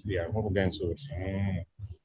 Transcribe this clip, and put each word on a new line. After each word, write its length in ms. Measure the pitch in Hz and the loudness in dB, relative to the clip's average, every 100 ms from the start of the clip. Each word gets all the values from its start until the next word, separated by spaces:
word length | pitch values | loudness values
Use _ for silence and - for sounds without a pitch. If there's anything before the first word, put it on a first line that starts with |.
digamos, 520 | - 92 85 107 104 98 | -2 -2 0 0 2 4
en 160 | 92 | 4
su 160 | - 90 | 2 -2
versión, 300 | 85 - 87 95 95 98 92 87 - 104 - | -2 -6 -4 -2 0 0 0 -4 -10 -12 -12